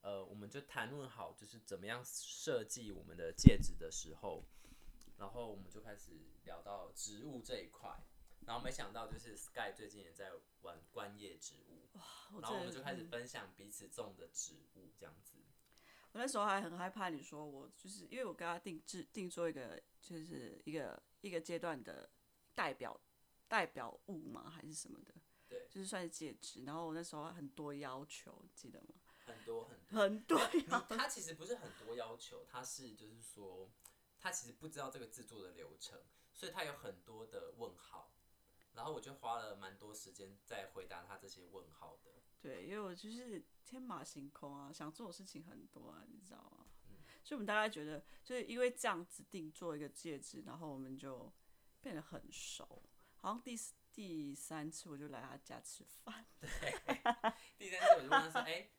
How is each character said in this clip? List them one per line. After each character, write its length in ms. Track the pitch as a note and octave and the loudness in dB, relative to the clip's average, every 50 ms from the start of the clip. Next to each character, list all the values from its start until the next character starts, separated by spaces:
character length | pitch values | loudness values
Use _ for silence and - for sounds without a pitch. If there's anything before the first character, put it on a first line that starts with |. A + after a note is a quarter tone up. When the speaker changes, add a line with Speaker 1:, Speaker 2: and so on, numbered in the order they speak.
Speaker 1:
呃， 240 | - G2 G2+ G2 F#2+ | -2 -2 -2 -2 -4
我 80 | F2 G2 | -6 -8
们 160 | G#2 G#2 G2+ | -8 -8 -8
就 120 | A#2 C#3 | -8 -8
谈 280 | C#3 - - C3+ A2+ A2+ | -10 -4 -2 -2 0 0
论 180 | C3+ D3 C3+ B2+ | -2 -6 -8 -8
好， 260 | A2+ B2 F#2+ E2 E2+ | -6 -8 -8 -8 -8
就 120 | - G#2 | -12 -16
是 140 | - - A2+ | -16 -16 -16
怎 200 | - - G2+ F2+ | -8 -6 -6 -6
么 60 | F#2 | -2
样 180 | G#2 A#2 B2 B2+ | -2 -4 -4 -4
设 600 | - - - - - - - - D#3+ C#3 A#2+ G#2+ | -6 -6 -6 -6 -6 -8 -2 2 4 4 4 4
计 280 | - - B2+ A#2 G#2+ | 0 -4 -4 -4 -6
我 120 | F#2+ F2+ - | -6 -8 -8
们 120 | E2 E2 | -10 -6
的 160 | E2+ E2+ E2 | -4 -4 -4
戒 280 | - - - - - - | 0 12 12 12 12 12
指 160 | - - - | 8 6 6
的 160 | - D#2+ D#2+ | 4 -2 -2
时 240 | - - - D#2 D#2 | -2 -4 -6 -6 -8
候， 280 | - - G2+ D#2+ - - - - - - - - - - - - - - - - - | -6 -4 -4 -4 -4 -8 -10 -14 -16 -16 -14 -14 -12 -12 -12 -12 -12 -16 -16 -10 -10
然 160 | G#2 F#2+ G2+ | -8 -6 -4
后 180 | A#2+ A#2 A2+ | -4 -4 -4
我 40 | G#2 | -6
们 140 | G2 F#2 F#2 | -8 -10 -10
就 100 | - A2 | -12 -12
开 160 | G#2 - G#2 | -12 -10 -12
始 160 | G2+ - - E2+ D#2 D2+ D2+ - - - | -12 -12 -14 -14 -16 -16 -16 -18 -16 -12
聊 160 | - E2+ E2+ - | -12 -10 -10 -6
到 280 | G2+ G2+ G2 F2+ - - | -6 -6 -6 -6 -8 -8
植 300 | - - G#2+ G#2 G#2 B2+ | -6 -6 -6 -6 -6 -8
物 180 | D3+ C3+ A#2+ A2 | -6 -6 -6 -4
这 180 | - - G#2+ | -4 -4 -4
一 60 | F2+ - | -4 -8
块。 280 | - - - G2 - - - - - - - - - - - | -14 -10 -8 -8 -8 -8 -10 -12 -16 -20 -18 -18 -18 -14 -6
然 120 | - A#2 A#2+ | -4 -2 0
后 40 | B2 | 0
没 80 | B2+ | 0
想 200 | B2+ - A#2+ G2 | 0 0 -4 -4
到 140 | G2+ A2+ A2+ | -4 -6 -4
就 140 | - - A2+ | -4 -6 -8
是 180 | A2 A#2+ G#2 F#2+ | -8 -10 -10 -10
Sky 340 | - - - B2 A2+ G2+ F#2+ | -10 -8 -4 -2 -2 -2 -2
最 140 | - G#2+ G2+ | -6 -10 -10
近 140 | G2+ G#2 | -10 -12
也 100 | F#2+ E2 | -14 -14
在 200 | D#2+ - G2 F#2+ F2 E2 - - - - - | -10 -8 -8 -8 -8 -10 -14 -16 -20 -14 -12
玩 200 | F2 E2+ D#2+ F2+ - | -12 -12 -12 -14 -10
观 260 | - A2+ G#2 G2+ G2+ G#2 | -6 -6 -6 -6 -8 -8
叶 200 | G#2 F#2+ - - | -10 -10 -10 -10
植 180 | - - - - - - | -12 -12 -12 -14 -20 -20
物， 180 | - - - - - | -20 -20 -20 -18 -16
Speaker 2:
哇， 100 | F#3+ E3+ - - - - - G3+ | -16 -14 -14 -14 -14 -14 -12 -10
我 80 | G#3 | -6
真 0 | |
的， 0 | |
Speaker 1:
然 100 | D#3 A#3 | -2 0
后 60 | A3 G3 | 0 0
我 60 | F3 | 0
们 100 | - A#2 | -2 -4
就 80 | C3+ | -4
开 140 | C#3+ C#3+ - | -4 -4 -4
始 80 | F2+ - | -4 -4
分 220 | - A#2 A#2 A#2+ B2 | -4 -4 -4 -4 -4
享 260 | - A#2+ G2+ F#2+ - | -6 -8 -8 -8 -12
彼 140 | - G2 G#2 | -14 -14 -12
此 180 | G#2 - G#2 F#2 | -10 -12 -12 -10
种 280 | - - A2 G2+ F#2+ F2 | -6 -4 -4 -6 -6 -12
的 100 | E2+ - - | -14 -10 -6
植 220 | - - - D#2 C#2+ - - - | -6 -6 -6 -8 -14 -20 -20 -20
物 180 | F#2 F#2 - - - | -20 -20 -20 -18 -16
这 80 | - | -16
样 100 | E2 D2 D2 - | -16 -16 -16 -20
子。 140 | - - - | -20 -20 -20
Speaker 2:
嗯。 60 | - - - - - - - - - - - - - - | -20 -20 -20 -20 -20 -20 -20 -20 -20 -20 -20 -20 -20 -10
我 80 | - A3 | -2 0
那 80 | A#3+ C4+ | 0 2
时 100 | C4+ A3 | 4 4
候 80 | G3+ | 6
还 160 | G#3+ G3 G3 | 6 6 6
很 160 | G3+ E3+ E3+ F3 | 4 0 -2 -2
害 120 | F3+ F#3 | -2 -2
怕 200 | F#3+ A3 G3 F3+ | -2 0 0 0
你 140 | D#3+ C#3+ - | 0 -2 -6
说 200 | - - D3 D3+ | -8 -8 -8 -8
我， 280 | D3+ C#3 C3+ C#3 - - | -8 -8 -10 -12 -12 -16
就 140 | - - F#3 | -16 -12 -10
是 160 | G3 G#3 F3+ - | -10 -10 -10 -8
因 100 | - B3 | -4 -2
为 80 | B3+ | -2
我 60 | G3+ E3 | -2 -2
跟 120 | - F3 | -2 -2
他 140 | E3+ E3+ F3 | -2 -2 -2
定 240 | - G3+ E3+ D#3 - | -2 -6 -6 -6 -6
制， 160 | - - F3+ - - - | -6 -6 -6 -6 -6 -4
定 140 | A3+ F#3+ F3+ | -4 -4 -2
做 220 | - - E3+ E3 | 0 2 2 2
一 40 | D#3+ | 2
个， 280 | C#3+ B2+ A2+ E2 - - - - - | 0 -4 -6 -6 -10 -12 -16 -20 -20
就 180 | - - F3 E3 | -14 -10 -8 -8
是 440 | D#3 E3+ E3 C3+ B2 D#2+ - - - | -6 -6 -6 -6 -6 -8 -10 -8 -6
一 60 | - D3+ | -4 -2
个， 280 | D#3+ C3+ F#2+ B1 - - _ - _ | -2 -2 -2 -4 -8 -12 _ -20 _
一 100 | - G3+ | -8 -2
个 80 | F3 E3 | -2 -2
阶 180 | D#3+ - F3 E3 | 0 0 -2 0
段 240 | E3+ E3+ D#3+ C3 | 0 0 -2 -2
的 260 | G#2+ F2+ D#2+ C2 - - - - _ _ _ - - - - | -4 -8 -10 -10 -10 -14 -16 -20 _ _ _ -20 -20 -6 0
代 180 | - F#3+ D3+ | 2 2 2
表， 280 | C3+ - B2+ G2 - - - - _ - - - - - - - | 2 -2 -4 -6 -6 -8 -14 -20 _ -20 -20 -20 -20 -20 -4 4
代 180 | - A3 F3+ | 4 4 4
表 320 | D#3 - C3+ A#2+ A#2 - - - - | 4 0 -6 -6 -6 -6 -10 -8 -6
物 120 | G3+ D#3 - - | -6 -6 -6 -6
嘛， 200 | A#2+ - - - | -8 -8 -8 -10
还 120 | D#3+ E3+ | -12 -10
是 120 | - D3+ D#3 | -10 -8 -6
什 180 | - - - | -6 -6 -8
么 80 | - - - | -10 -14 -14
的。 100 | - - - - - - - - - | -18 -18 -20 -20 -20 -20 -20 -16 -8
Speaker 1:
对。 180 | - - - - | -8 -8 -8 -8
Speaker 2:
就 100 | - G3 | -8 -6
是 80 | F#3+ F#3+ | -4 -2
算 160 | G#3+ F#3+ F3+ | 0 0 -2
是 60 | E3 | -2
戒 240 | D#3+ - E3 C#3+ G#2+ | -4 -4 -6 -6 -6
指， 300 | - - - - - B2+ | -8 -10 -10 -10 -8 -8
然 100 | C3+ D3 | -6 -4
后 100 | D#3+ E3+ | -2 -2
我 80 | D#3+ D#3 | -2 -2
那 80 | E3 | -2
时 140 | E3+ E3+ - | -4 -4 -6
候 80 | D3+ D3 E3 | -6 -6 -6
很 160 | F3 F3 D3 C#3 | -6 -6 -8 -8
多 260 | - - D3+ D3 C#3+ | -6 -6 -6 -4 -4
要 320 | C#3+ C#3+ C3+ B2+ C3 C#3+ | -4 -4 -4 -4 -6 -8
求， 400 | C#3+ - - - - - - - F3+ - | -8 -12 -12 -12 -14 -16 -16 -18 -18 -18
记 160 | - - A#2+ | -16 -16 -14
得 100 | - - | -14 -14
吗？ 60 | - - - - - - - - - | -14 -16 -18 -20 -20 -20 -20 -20 -16
Speaker 1:
很 180 | - A2+ A2+ - | -14 -14 -12 -6
多 180 | A#2 A2+ - - | -2 -2 -2 -2
很 160 | - - - - | -4 -12 -16 -10
多。 160 | - G3+ A3 | 0 8 8
Speaker 2:
很 200 | G3+ G3 G#3+ G#3+ - | 8 8 8 4 4
多 140 | - E4 D#4 | 8 8 10
要 420 | - - - E4+ C#4 - - A3+ | 10 10 8 6 6 6 4 4
求。 40 | - - | 4 4
Speaker 1:
你， 80 | A3+ A3+ | 2 2
他 80 | C4 - | 2 2
其 140 | - A#3 | 2 -2
实 120 | - E3+ D#3+ | -4 -6 -6
不 120 | D3+ D#3+ | -8 -4
是 100 | F3+ A#3+ | -4 -4
很 160 | A#3 - - - - | -4 -4 -10 -12 -12
多 160 | - - A#2 | -8 -6 -4
要 220 | A#2+ A2+ A2+ A#2 A2+ | -4 -2 -4 -6 -10
求， 280 | - - A#2+ F#2+ - | -10 -12 -12 -12 -14
他 160 | - - B2 | -10 -8 -8
是 320 | B2+ B2+ - C#3 C3+ A#2+ G#2+ | -6 -6 -6 -8 -8 -10 -12
就 140 | G#2 G#2+ G#2+ | -12 -14 -16
是 140 | A2 A2+ | -14 -14
说， 500 | A2+ - - G#2 G2+ F#2+ F#2 F#2 F#2+ F#2+ - - - - - - - _ - - | -14 -14 -12 -10 -10 -8 -8 -8 -10 -12 -14 -20 -20 -20 -20 -20 -20 _ -20 -6
他 100 | - F#3 | -4 -2
其 160 | F3 - - | -2 -2 -4
实 60 | A#2+ | -4
不 160 | A2+ - - D#3 | -12 -10 -10 -8
知 100 | D3+ D3 | -6 -4
道 140 | C#3 C3+ | -6 -4
这 80 | C3 C#3 | -6 -8
个 80 | A#2+ A2 | -10 -10
制 160 | - B2 A2+ | -12 -14 -14
作 180 | G2+ A2+ G#2+ | -12 -12 -12
的 120 | F#2+ F2+ F2 | -12 -12 -12
流 240 | F2 D#2+ D2 D#2+ - | -12 -14 -14 -12 -12
程， 200 | - - - - - - - - - - - | -12 -12 -12 -14 -18 -20 -20 -20 -20 -20 -14
所 140 | - - - | -8 -8 -4
以 40 | |
他 140 | - F#3+ E3 | -2 -2 -2
有 80 | D3 C#3+ | -2 -4
很 280 | - - G2+ F#2+ F2+ - | -6 -8 -8 -10 -10 -14
多 220 | - A2+ A2 A2+ | -16 -12 -12 -12
的 280 | G#2+ G#2 G2 E2 - - A2+ | -8 -8 -8 -8 -8 -8 -8
问 160 | A#2 G2 F2+ - | -8 -8 -8 -12
号。 340 | - - - F#2+ - - - - - - - - - - - - - - - | -16 -14 -14 -14 -14 -16 -20 -20 -20 -20 -20 -20 -20 -20 -20 -20 -20 -18 -10
然 80 | A2+ A#2 | -6 -4
后 80 | - | -2
我 80 | D#3 B2 | -2 -4
就 140 | - C#3 C3+ | -4 -8 -12
花 240 | - - A#2 A#2 A#2 | -4 0 0 0 2
了 180 | A2 G#2+ G2+ | 0 -4 -6
蛮 220 | G2 G2 F#2+ G2 G2 | -6 -8 -10 -10 -12
多 160 | G#2+ G#2 G#2+ | -14 -12 -12
时 180 | - - G2 | -12 -12 -12
间 240 | F2+ - G2 G2 G2 G2+ - | -12 -12 -12 -12 -14 -16 -10
在 220 | - A2+ G2+ F#2+ F#2+ - | -8 -6 -6 -6 -6 -8
回 140 | G2 F#2 F#2 | -10 -8 -8
答 160 | F#2 F2 F2 | -8 -10 -10
他 120 | F#2 G2 F#2+ | -10 -12 -12
这 100 | G2 G2 | -10 -14
些 160 | - F#2 F#2 | -14 -14 -14
问 240 | F2+ F#2 F#2+ F2 D#2+ | -14 -14 -14 -14 -14
号 260 | D#2 - - - - - - | -16 -16 -16 -16 -16 -16 -20
的。 80 | - - - - - - - | -20 -20 -20 -20 -20 -20 -12
Speaker 2:
对， 240 | - C#3+ C3+ F2+ F2+ | -8 -8 -6 -6 -6
因 60 | D3+ | -6
为 80 | G3 G#3+ | -6 -4
我 140 | G#3 F#3+ F3 | -4 -4 -6
就 140 | F3+ G3+ G#3 | -6 -8 -8
是 380 | A3+ A#3+ B3 A#3+ G#3+ E3+ - - - - - | -8 -8 -6 -6 -6 -6 -8 -10 -20 -20 -18
天 160 | - B3 B3+ | -14 -12 -10
马 240 | B3+ B3 G3 D#3 - | -6 -6 -6 -6 -6
行 240 | - - D3 C#3 C#3+ | -8 -10 -10 -10 -10
空 260 | - - - C#3+ C#3+ C#3 | -10 -10 -10 -8 -8 -8
啊， 160 | C#3 C#3 - | -10 -10 -10
想 180 | - D#3 D3+ | -8 -8 -8
做 140 | D#3 - A#3 | -6 -8 -8
的 80 | F#3+ F3 | -8 -8
事 100 | - G3 | -10 -12
情 220 | F#3+ - D3 D#3+ | -12 -12 -12 -14
很 220 | F3+ - - - - | -12 -14 -16 -16 -16
多 240 | - - - - | -16 -16 -16 -14
啊， 120 | - D#2+ - - | -14 -16 -16 -16
你 80 | - - G3 F#3 | -18 -18 -16 -16
知 60 | - | -16
道 80 | - - - - - | -16 -16 -20 -20 -20
吗？ 80 | - - - - - - | -20 -18 -18 -18 -16 -16
Speaker 1:
嗯。 80 | - - - - - - - | -14 -14 -16 -18 -18 -18 -6
Speaker 2:
所 100 | - D4 | -4 -2
以 20 | |
我 20 | C4+ | -2
们 80 | G#3 | 2
大 80 | G3+ G#3 | 4 6
概 160 | G#3+ G#3+ A3 | 6 6 6
觉 160 | G#3+ D#3+ D3+ | 2 0 -4
得， 180 | D3+ D#3 F3 - - - - - | -4 -4 -6 -6 -10 -18 -18 -8
就 120 | - B3+ | -4 -2
是 80 | B3 A3+ | -2 -2
因 120 | - A3+ A#3+ | -2 4 6
为 140 | B3 B3 | 6 6
这 160 | B3 - - A#3 | 6 4 2 2
样 180 | G3 E3 F3 | 2 2 -2
子 180 | - - - - - | -6 -10 -14 -14 -8
定 220 | - F#3+ D#3+ D#3 | -6 -6 -6 -6
做 260 | D#3 - F#3 E3+ D3+ D3 | -8 -6 -4 -2 -2 -2
一 20 | |
个 80 | D3+ C#3 | -4 -6
戒 320 | - - - E3+ D3+ C3+ | -6 -6 -6 -6 -6 -4
指， 220 | C#3 - - - - | -6 -10 -10 -10 -10
然 140 | - B2 D#3+ | -8 -8 -6
后 160 | E3+ D#3 C#3 | -6 -6 -6
我 40 | C3+ | -6
们 180 | C3+ C3 C3 C3 | -6 -6 -8 -8
就 340 | C#3 C#3 C3 B2 - - - - - - - - - - - - | -6 -8 -8 -8 -10 -12 -14 -18 -20 -20 -20 -20 -20 -20 -20 -12
变 140 | - C#4 A3 | -8 -6 -6
得 60 | - | -6
很 180 | - - F3+ - - - | -6 -6 -10 -10 -10 -10
熟。 500 | - - - - - - - - - - - - - - - - - - | -10 -8 -8 -6 -8 -8 -10 -12 -14 -16 -18 -18 -20 -20 -20 -20 -20 -4
好 120 | - F#3+ | -2 -2
像 120 | G#3+ A#3 A#3 | -2 -2 -4
第 120 | B3+ A#3+ | -6 -6
四， 200 | A3+ - - - - - - | -6 -6 -8 -10 -14 -20 -16
第 420 | - - G#3 F#3+ E3+ D#3 D3 C#3+ C#3 | -12 -10 -6 -4 -2 -2 -2 -4 -4
三 380 | C#3+ - - D#3+ D#3+ D3 D#3 | -6 -6 -6 -4 -2 -2 -2
次 180 | D#3 - - F3+ | -4 -6 -8 -8
我 80 | D3 C#3 | -8 -8
就 100 | D3 D3 | -8 -6
来 120 | C#3 A#2+ | -8 -8
他 160 | B2 C3 B2+ C3+ | -8 -8 -10 -12
家 240 | - - B2 B2 | -10 -10 -10 -10
吃 240 | - - - - - | -8 -10 -12 -12 -12
饭。 400 | - - - - - A3 A3 A3+ - - - | -16 -18 -14 -10 -10 -10 -10 -12 -16 -16 -10
Speaker 1:
对， 100 | - - - - - - - G4+ - - C#4 - - - A#3 - - A3 - - - - - - | -6 -2 -2 0 2 2 0 0 2 2 2 4 6 4 4 6 4 2 2 2 -12 -18 -16 -10
第 100 | G#3 F#3+ | -6 -4
三 100 | F#3 - | 0 8
次 140 | A3+ - - - | 12 12 12 12
我 40 | |
就 80 | C4 - | 12 8
问 0 | |
他 180 | - C4+ - D#3+ | 8 8 8 8
说 100 | D#3 B3 A#3+ D#3+ | 2 2 2 4
：“诶 220 | E3 F3+ G3 - - | 0 -2 -2 -6 -16